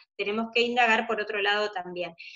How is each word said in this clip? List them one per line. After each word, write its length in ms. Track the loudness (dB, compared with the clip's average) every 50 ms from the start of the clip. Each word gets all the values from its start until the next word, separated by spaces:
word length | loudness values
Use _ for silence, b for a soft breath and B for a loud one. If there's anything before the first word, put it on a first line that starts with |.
| B _ _
tenemos 360 | -4 -4 -2 -2 -2 -4 0 0
que 80 | 0
indagar 440 | 2 2 4 4 4 4 4 2 2
por 140 | 0 -2 -2
otro 220 | -2 -4 -2 0
lado 280 | 2 2 2 2 0 0
también. 440 | -2 -6 -8 -6 -6 -6 -6 -8 -8 B B B B